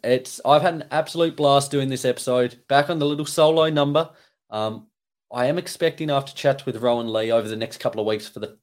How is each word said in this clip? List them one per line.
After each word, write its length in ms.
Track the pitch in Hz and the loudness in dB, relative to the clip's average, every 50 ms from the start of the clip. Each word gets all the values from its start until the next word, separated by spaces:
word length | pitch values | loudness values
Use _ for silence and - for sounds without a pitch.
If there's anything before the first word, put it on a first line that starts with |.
| - | -2
It's, 360 | 117 127 127 - - - - - | 0 0 0 -2 -4 -12 -4 2
I've 160 | 127 143 151 | 4 4 4
had 140 | 180 185 170 | 4 2 0
an 100 | 156 - - | -2 -6 -4
absolute 440 | 143 156 156 - - 165 170 165 - | -2 -2 -2 -2 -2 -2 -2 -2 0
blast 360 | - 147 143 139 139 139 - | 0 2 4 4 4 2 2
doing 180 | - 143 135 135 | -2 -2 -2 -2
this 160 | 131 123 - | -2 -2 -2
episode. 540 | 127 123 - - - 123 127 123 123 - - _ - | -2 -2 -2 -2 0 0 2 0 0 -4 -8 _ 0
Back 200 | 135 143 147 180 | 2 2 2 2
on 100 | 175 156 | 0 -2
the 60 | 143 | -2
little 200 | 147 147 143 151 | -2 -2 -2 -4
solo 440 | - - - 156 156 160 160 156 160 | -4 2 4 4 4 6 4 2 2
number. 420 | 156 147 143 143 143 151 165 - - _ _ _ _ _ _ _ | 2 2 2 2 2 0 0 -2 -6 _ _ _ _ _ _ _
Um, 380 | 110 107 107 110 110 110 - _ _ _ _ _ _ _ _ _ 120 | -6 -6 -4 -4 -6 -8 -14 _ _ _ _ _ _ _ _ _ -4
I 140 | 123 123 131 | -2 0 0
am 100 | 156 180 | 0 -2
expecting 520 | 170 - - - 170 160 - - 160 151 | -4 -8 -6 -2 -2 -2 -2 -2 -4 -2
after 220 | 143 139 139 - | -2 -2 -2 -4
chats 340 | - - - 143 135 139 - | -6 -2 0 0 0 0 -2
with 120 | 135 120 113 | -8 -6 -2
Rowan 340 | 117 123 120 120 117 113 | 0 0 0 0 0 -2
Lee 200 | 110 110 110 113 | -2 -2 0 2
over 180 | 113 117 107 107 | 2 0 0 0
the 60 | 110 110 | -4 -6
next 220 | 113 113 - - | -6 -8 -8 -6
couple 200 | - 123 - 110 | -6 -4 -4 -2
of 80 | 107 107 | -2 -2
weeks 220 | 107 107 - - | -2 -2 -4 -8
for 100 | - - | -12 -12
the 180 | 104 - - _ | -12 -12 -12 _